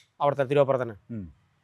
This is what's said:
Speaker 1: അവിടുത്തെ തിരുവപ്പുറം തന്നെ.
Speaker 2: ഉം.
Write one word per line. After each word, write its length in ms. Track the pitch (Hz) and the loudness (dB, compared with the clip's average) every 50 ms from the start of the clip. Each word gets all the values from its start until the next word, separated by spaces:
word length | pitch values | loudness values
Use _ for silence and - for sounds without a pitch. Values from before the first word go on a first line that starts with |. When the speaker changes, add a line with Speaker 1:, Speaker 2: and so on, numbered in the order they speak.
| _ _ _ - | _ _ _ -2
Speaker 1:
അവിടുത്തെ 240 | 147 143 135 135 135 | 0 0 0 0 -2
തിരുവപ്പുറം 380 | 120 143 143 135 131 131 123 | 2 4 2 4 4 2 -2
തന്നെ. 120 | 123 117 104 - _ - | -2 -6 -8 -14 _ -12
Speaker 2:
ഉം. 340 | 120 107 90 78 - _ _ _ _ _ | -12 -10 -12 -12 -16 _ _ _ _ _